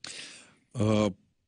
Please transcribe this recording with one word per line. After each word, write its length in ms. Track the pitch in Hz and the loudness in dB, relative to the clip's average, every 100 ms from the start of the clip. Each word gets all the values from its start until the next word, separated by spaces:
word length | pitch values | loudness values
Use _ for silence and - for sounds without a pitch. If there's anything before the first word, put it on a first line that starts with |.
| - - - - - _ _ - | -16 -14 -16 -18 -20 _ _ -2
Е, 300 | 107 107 107 - _ _ | 2 4 2 -2 _ _